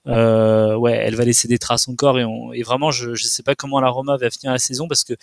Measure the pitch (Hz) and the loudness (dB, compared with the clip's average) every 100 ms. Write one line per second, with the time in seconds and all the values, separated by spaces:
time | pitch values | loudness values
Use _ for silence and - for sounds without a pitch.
0 | 139 117 113 110 110 110 107 110 120 113 | -2 2 4 4 4 4 2 2 0 2
1 | 110 113 120 117 117 120 - 117 - 123 | 0 0 2 2 2 0 0 -2 -2 0
2 | 143 127 117 113 120 120 113 127 151 127 | 2 2 0 -4 -10 -8 -2 0 0 -2
3 | 120 117 - - 135 139 143 139 131 123 | -4 -6 -4 -4 -2 -4 -2 0 0 0
4 | 139 139 120 - 139 127 - 131 165 139 | -2 -2 -2 -4 -4 -2 -2 -4 -4 -2
5 | - 117 | -2 -8